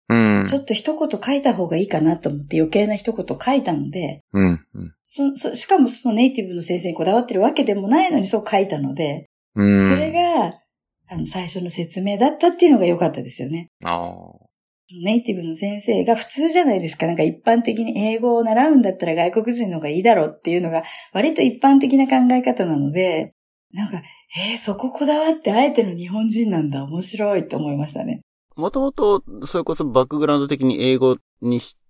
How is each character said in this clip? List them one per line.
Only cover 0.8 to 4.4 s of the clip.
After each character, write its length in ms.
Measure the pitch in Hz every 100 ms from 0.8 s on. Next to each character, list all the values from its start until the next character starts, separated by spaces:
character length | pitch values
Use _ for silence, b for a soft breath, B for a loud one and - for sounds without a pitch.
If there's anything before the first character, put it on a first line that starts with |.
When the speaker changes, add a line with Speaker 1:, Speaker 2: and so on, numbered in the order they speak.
| - 311
Speaker 2:
言 240 | 302 208
書 100 | -
い 100 | 277
た 120 | 277
方 160 | 185 170
が 80 | 165
い 60 |
い 40 | 196
か 140 | 160
な 160 | 156 165
と 100 | 156
思 160 | 147
っ 20 | 143
て 120 | 160
余 120 | 160
計 160 | 190 208
な 100 | 214
一 180 | -
言 260 | 220 185 -
書 140 | -
い 100 | 277
た 80 | -
の 180 | 156 143
で、 300 | 180 156 - _
Speaker 1:
う 60 | 98